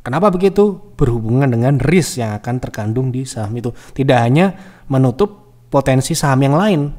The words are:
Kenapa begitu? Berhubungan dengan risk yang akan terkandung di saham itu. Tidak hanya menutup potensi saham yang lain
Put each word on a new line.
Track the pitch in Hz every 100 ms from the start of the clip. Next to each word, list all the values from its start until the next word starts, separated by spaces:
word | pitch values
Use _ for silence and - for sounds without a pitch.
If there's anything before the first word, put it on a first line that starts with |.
Kenapa | - 143 202
begitu? | 180 190 196 208 185 - -
Berhubungan | 135 117 110 127 139
dengan | 113 127 139
risk | 117 180 - -
yang | 113
akan | 107 - 123
terkandung | - - 104 113 131
di | 127 135
saham | - 104
itu. | 117 117 - -
Tidak | - 135 123
hanya | 117 143 190 - - - -
menutup | 135 131 123 208 - _ _ _
potensi | 135 135 131 - 160
saham | 147 135
yang | 139 147
lain | 214 170 147